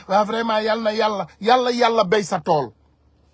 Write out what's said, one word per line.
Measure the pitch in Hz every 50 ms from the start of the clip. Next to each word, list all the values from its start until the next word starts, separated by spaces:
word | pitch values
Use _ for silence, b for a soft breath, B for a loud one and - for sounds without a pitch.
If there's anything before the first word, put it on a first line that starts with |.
| -
waa | - 185 208 214
vraiment | 202 226 226 233 226 214 214
yal | 214 220 220 233 226
na | 214 214
yàlla, | 220 214 220 208 190 180 b b b
yàlla, | 196 233 247 254 247 247
yàlla | 247 240 240 233 226 226 208
béy | 175 220 214 185
sa | - 196 170
tool. | - 180 165 147 131 110 - _ _ _ _ _ _ _ _ _ _ _